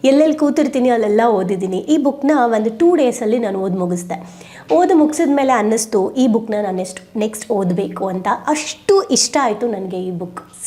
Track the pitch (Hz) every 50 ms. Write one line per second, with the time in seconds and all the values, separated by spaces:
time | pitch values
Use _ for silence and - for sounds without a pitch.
0 | - 262 269 285 311 311 294 311 302 285 - - 294 269 - 262 247 254 240 233
1 | 214 214 208 214 226 240 220 190 190 180 202 180 190 190 185 185 - - 302 320
2 | 262 285 269 - - 269 302 277 240 233 226 214 214 226 220 - 339 339 359 311
3 | 285 247 - - 240 214 220 247 233 202 190 190 190 196 180 190 180 175 175 175
4 | - - - - - - - - - - - - - - 311 320 359 359 370 320
5 | 302 302 302 - 339 277 285 285 269 262 254 226 208 214 220 226 226 - - 208
6 | 185 - - 262 254 262 214 226 220 - 214 208 208 196 185 185 185 185 - -
7 | - - - 226 208 220 214 - - - 233 202 196 180 180 175 196 - - -
8 | - 190 185 185 175 202 240 - - - 302 302 - - - - - - - 392
9 | - - 262 - - - - 302 269 240 214 214 240 240 220 190 190 185 180 185
10 | 185 185 180 170 185 175 - - - - - - -